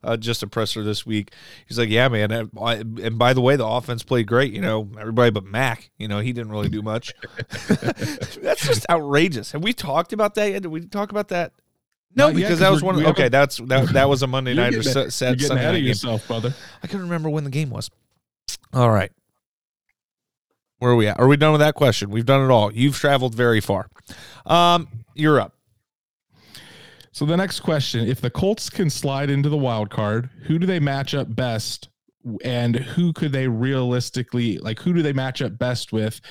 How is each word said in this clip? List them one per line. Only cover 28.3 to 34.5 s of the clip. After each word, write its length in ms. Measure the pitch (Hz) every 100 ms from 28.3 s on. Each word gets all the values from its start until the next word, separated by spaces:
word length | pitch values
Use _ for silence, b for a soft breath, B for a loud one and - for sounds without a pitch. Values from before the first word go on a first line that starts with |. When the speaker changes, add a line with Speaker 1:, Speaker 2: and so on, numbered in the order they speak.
Speaker 2:
Colts 360 | - 196 220 -
can 200 | - 160
slide 400 | - 143 135 143
into 180 | 139 147
the 100 | 151
wild 320 | 131 110 104
card, 400 | - 104 113 123 -
who 140 | - 160
do 80 | 185
they 140 | 180
match 340 | 143 139 135
up 200 | 143 117 110
best, 540 | 127 110 - - - _ _ _ 120 104
and 340 | 127 120 120 117
who 360 | 131 - 175
could 180 | 156 156
they 160 | 135 131
realistically, 1120 | 113 131 135 123 123 - 127 117 123 117